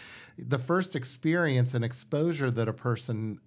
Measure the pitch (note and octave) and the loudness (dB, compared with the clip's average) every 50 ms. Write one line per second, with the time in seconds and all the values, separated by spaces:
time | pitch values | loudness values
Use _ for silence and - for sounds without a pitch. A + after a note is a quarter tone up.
0 | - - - - - - - - - A#2+ C3+ C3 B2+ - E3+ F#3 F#3 F#3 - C#3 | -16 -16 -16 -16 -18 -18 -16 -12 -4 -2 -2 -2 2 2 2 2 2 0 -2 -4
1 | B2 - - - - D#3+ D#3+ F3 F3 D#3 C3 B2+ B2 B2 C3 B2 A2+ A#2+ B2 - | -6 -6 -8 -2 0 2 2 4 4 4 4 4 4 2 2 0 0 -2 -4 -6
2 | - - - D3 D#3 E3+ E3 C#3+ C#3 B2+ A#2+ A#2 A#2 A2 G#2+ - - B2 A#2 A2 | -6 -2 0 2 2 2 2 2 0 0 2 2 0 0 -2 -2 -2 0 0 0
3 | - - A#2 G#2+ A2 A2 G#2 - - | -2 -4 -4 -2 -2 -4 -6 -8 -10